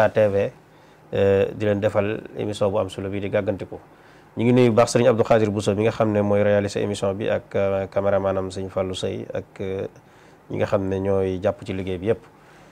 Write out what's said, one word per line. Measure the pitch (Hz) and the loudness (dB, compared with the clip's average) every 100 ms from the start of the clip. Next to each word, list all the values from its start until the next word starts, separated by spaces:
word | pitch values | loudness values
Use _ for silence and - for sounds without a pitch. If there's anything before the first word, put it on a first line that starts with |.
| 107 | 2
T | 113 107 | 4 2
V, | 98 120 - - - - - - | 2 -2 -6 -20 -20 -20 -20 -6
euh, | 104 98 98 98 | 0 4 4 2
di | - 104 | 0 0
leen | 101 | 2
defal | 104 104 101 113 - 131 | 2 0 -2 -4 -8 -8
émission | 110 104 101 | -6 0 0
bu | 101 | 0
am | 95 | -4
solo | - 98 | -6 -8
bi | 101 | -6
di | 98 | -2
Gàggantiku. | 104 101 98 - 90 - - - - - - | -2 -2 -4 -8 -14 -18 -20 -20 -20 -12 -2
Ñu | |
ngi | 117 | 4
nuyu | 123 123 | 6 6
bu | 110 | 6
baax | 117 123 | 4 4
sëriñ | 120 | 4
Abdou | 110 - | 4 4
Khadir | 113 107 | 4 2
Bousso | 101 107 101 | 0 -2 0
mi | |
nga | 113 | 0
xam | - 110 | 0 0
ne | 104 | 2
mooy | 104 101 | 2 2
réaliser | 104 104 101 110 | 2 2 0 -2
émission | 107 101 101 | -4 -4 -4
bi | 98 110 | -4 -2
ak, | 101 - 107 | -4 -4 -2
euh, | 98 98 98 | -2 -2 -2
caméraman | 101 98 98 98 95 | -2 0 0 0 -2
am | 95 | -4
sëriñ | 95 95 | -8 -6
Fallou | - 95 92 | -4 -4 -4
Seye | 101 101 - | -6 -8 -8
ak, | 98 - - | -10 -10 -10
euh, | 95 95 - - - - - - - | -8 -6 -8 -12 -20 -20 -20 -20 -10
ñi | 107 | -4
nga | 104 | -2
xam | 104 95 | 0 0
ne | 95 | -2
ñooy | 98 98 95 92 | 0 0 0 -2
jàpp | 101 95 104 | -2 -4 -8
ci | |
liggéey | 95 95 90 | -8 -6 -4
bi | 98 | -2
yépp, | 120 - - - - - | -4 -6 -20 -20 -20 -20